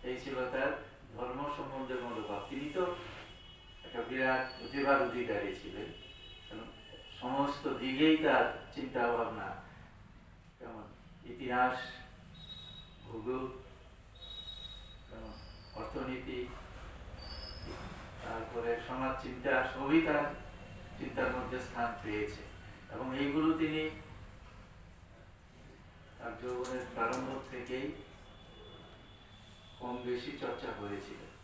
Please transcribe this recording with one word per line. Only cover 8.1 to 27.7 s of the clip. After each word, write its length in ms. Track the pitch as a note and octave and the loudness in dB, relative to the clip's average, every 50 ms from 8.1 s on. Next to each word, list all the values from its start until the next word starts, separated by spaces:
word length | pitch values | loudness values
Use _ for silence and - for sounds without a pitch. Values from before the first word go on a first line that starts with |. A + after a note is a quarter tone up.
| D#3 D#3 D#3+ | 12 12 10
তার 180 | D3 - - - - - - - - - | 8 10 10 8 6 4 -2 -8 -8 -6
চিন্তা 280 | - - A#2+ - - A#2 - - | -4 -4 0 4 4 6 6 6
ভাবনা, 340 | - - - A2 G#2 - - - - - - - - - - - - - - - - - - - - - - - - | 6 4 2 0 -2 -4 -4 -6 -6 -10 -12 -14 -16 -16 -16 -18 -18 -18 -18 -18 -18 -18 -18 -20 -20 -20 -20 -16 -14
কেমন? 260 | - A2+ A2+ G#2+ G#2 G2+ - - - - - - - - | -12 -10 -10 -10 -10 -12 -14 -16 -16 -18 -18 -14 -12 -12
ইতিহাস, 440 | - - C3 B2 B2 B2+ B2 - - - - - - - - - - - - - - - - - - - - - - - - - - - G#2 | -8 -4 0 4 8 8 8 8 6 2 -2 -6 -8 -10 -12 -14 -14 -16 -16 -14 -14 -14 -12 -12 -12 -12 -12 -12 -12 -12 -14 -14 -16 -16 -12
ভূগোল, 400 | G#2+ A2+ A2 G#2+ A#2+ C3 C3 C3 B2+ - - - - - - - - - - - - - - - - - - - - - - - - - - - - - - - - | -8 -8 -2 0 0 2 2 0 -2 -4 -8 -12 -14 -16 -16 -16 -18 -18 -18 -18 -18 -16 -14 -12 -10 -10 -8 -8 -8 -8 -8 -8 -10 -10 -10 -12 -12 -12 -12 -12 -12
কেমন? 260 | - - A2 G#2+ - - - - - - - - - - | -10 -10 -8 -8 -10 -10 -10 -10 -12 -12 -12 -10 -6 -6
অর্থনীতি, 600 | - C3+ - C3+ B2+ C3 C3 B2+ - C3 B2+ B2 B2 B2 - - - - - - - - - - - - - - - - - - - - - - - - - - - - - - - - - - - | -4 -2 -2 -2 -2 0 -2 -2 -2 -2 -2 -2 -2 -2 -4 -8 -10 -10 -10 -10 -10 -10 -10 -10 -10 -10 -8 -8 -8 -8 -6 -6 -6 -8 -8 -6 -6 -6 -6 -6 -6 -8 -8 -8 -10 -10 -10 -8 -4
তারপরে 460 | A#2 A2+ A2+ A2+ - A#2+ A#2 A#2 A#2 A#2 A#2+ - B2 | -4 -2 -2 -2 -2 -2 0 4 4 2 2 2 -2
সমাজ 260 | B2+ C3 C3 C3 - - - | 0 2 2 2 2 0 -2
চিন্তা, 280 | B2 B2 - - C#3+ - - - - - | -4 -4 0 4 6 6 6 6 4 0
সবই 260 | - C#3 C#3 D#3 E3 D#3+ D#3+ | 0 4 8 10 10 10 10
তার 160 | D3 D3 - - - - - - - - - - - - - - - - | 6 6 4 4 0 -4 -8 -10 -10 -12 -12 -12 -10 -12 -10 -10 -6 -6
চিন্তার 320 | - - - C3+ B2+ B2+ B2+ | -6 -2 0 2 2 2 2
মধ্যে 220 | B2+ A#2+ B2 B2 B2+ B2+ | 0 -2 -2 -2 -4 -4
স্থান 220 | - - A#2+ A#2+ A#2 A#2 - | -4 0 0 0 0 0 -2
পেয়েছে। 400 | - A2 G#2 G#2 G#2 G#2 - - - - - - - - - - - - - | -2 0 0 2 0 0 -2 -8 -10 -12 -12 -12 -14 -14 -14 -14 -12 -10 -6
এবং 120 | - C3 C3 C3 C#3 | -4 -2 -2 2 2
এইগুলো 260 | C#3 C#3+ C#3 D#3 D#3 D#3+ D#3+ D#3+ | 2 4 6 6 8 8 8 6
তিনি 220 | D#3+ D3+ D#3 D#3 D#3 D#3 - - - - - - - - - - - - - - - - - - - - - - - - - - - - - - - - - - - - - - - - - - - - - - | 6 4 4 2 2 0 -2 -6 -12 -12 -12 -12 -12 -12 -14 -14 -14 -14 -14 -16 -16 -16 -16 -16 -16 -16 -16 -16 -18 -18 -18 -18 -18 -18 -18 -18 -20 -20 -18 -18 -16 -16 -16 -16 -18 -18 -16 -18 -18 -16 -14 -8
তার 140 | A#2+ A#2 A2+ - | -8 -6 -6 -4
যৌবনের 440 | A#2+ B2+ B2+ B2 B2+ B2+ C3 B2+ B2+ - A#2+ | -2 -2 0 0 0 0 0 -2 -2 -4 0
প্রারম্ভ 340 | - B2+ B2 B2+ C3 C3 C3 C3 B2+ - - | 2 2 4 4 2 0 -2 -2 -4 -6 -6
থেকেই 340 | B2+ B2 A#2+ B2 | -6 -6 -4 -2